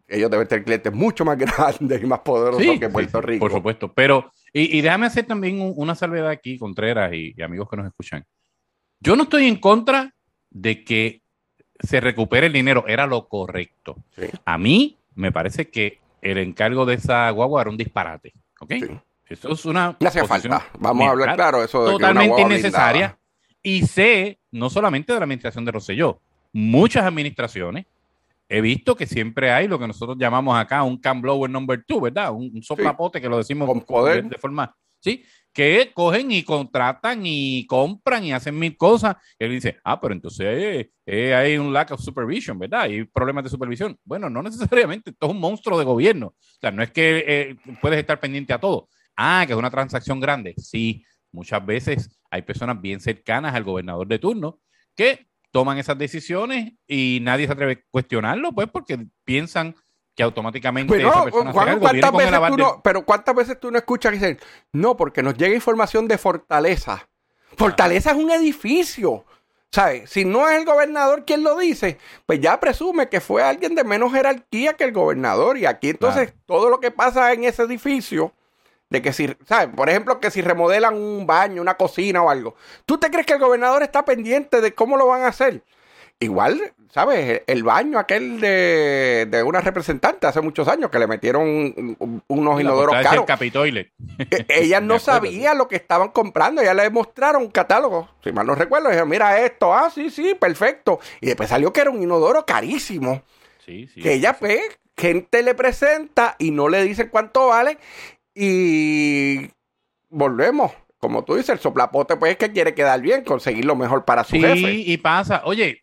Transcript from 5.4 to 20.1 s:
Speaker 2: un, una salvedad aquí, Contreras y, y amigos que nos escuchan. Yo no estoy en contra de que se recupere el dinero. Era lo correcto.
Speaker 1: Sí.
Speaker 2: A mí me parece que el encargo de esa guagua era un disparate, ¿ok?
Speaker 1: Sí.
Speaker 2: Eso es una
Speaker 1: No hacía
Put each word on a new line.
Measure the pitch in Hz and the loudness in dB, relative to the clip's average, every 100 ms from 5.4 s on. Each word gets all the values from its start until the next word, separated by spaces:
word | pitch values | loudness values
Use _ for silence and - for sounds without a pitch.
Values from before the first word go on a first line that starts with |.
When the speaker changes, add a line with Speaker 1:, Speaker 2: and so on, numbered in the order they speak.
| 185 196 | -4 -4
Speaker 2:
un, | 190 147 | -6 -6
una | 151 | -6
salvedad | 170 175 170 156 | -4 -4 -4 -4
aquí, | 151 127 127 | -6 -8 -10
Contreras | 110 92 107 113 92 | -10 -4 -2 0 -2
y, | 85 80 - | -4 -10 -10
y | |
amigos | 82 87 101 | -10 -10 -10
que | 104 | -10
nos | 98 | -12
escuchan. | - - 76 - _ _ _ _ _ _ _ | -12 -14 -14 -16 _ _ _ _ _ _ _
Yo | 120 226 | 0 2
no | |
estoy | 294 302 262 | 2 2 2
en | 220 | 4
contra | 196 214 226 269 262 _ _ _ _ | 4 4 4 0 -2 _ _ _ _
de | 98 104 107 | -6 -4 -4
que | - 113 110 - _ _ _ _ _ _ | -2 -2 -2 -6 _ _ _ _ _ _
se | - 131 | -2 0
recupere | 123 113 110 123 165 | 0 0 0 2 2
el | |
dinero. | 143 131 127 110 | 2 2 2 0
Era | 117 139 | -2 0
lo | 123 - | -2 -4
correcto. | 104 92 92 87 _ - - - | -8 -8 -8 -10 _ -18 -18 -20
Speaker 1:
Sí. | - 92 - | -14 -12 -8
Speaker 2:
A | - 82 | -4 0
mí | 101 185 294 - _ | 4 4 2 -4 _
me | - 95 | -6 -4
parece | 85 87 - 156 | -2 -4 -6 -8
que | 113 104 - _ _ | -4 -4 -6 _ _
el | 98 98 | -6 -4
encargo | 92 82 107 127 127 | -4 -2 -2 0 0
de | |
esa | 123 135 120 117 | -2 0 0 0
guagua | 107 131 147 | 0 0 0
era | 107 | -2
un | 107 | -4
disparate, | 113 - 85 80 - _ _ _ | -6 -6 -6 -8 -20 _ _ _
¿ok? | 73 247 | -10 -10
Speaker 1:
Sí. | - - _ _ - | -10 -14 _ _ -20
Speaker 2:
Eso | - 131 | -14 -10
es | 160 | -8
una | 160 170 175 - | -4 -2 -2 0
Speaker 1:
No | |
hacía | 170 | -2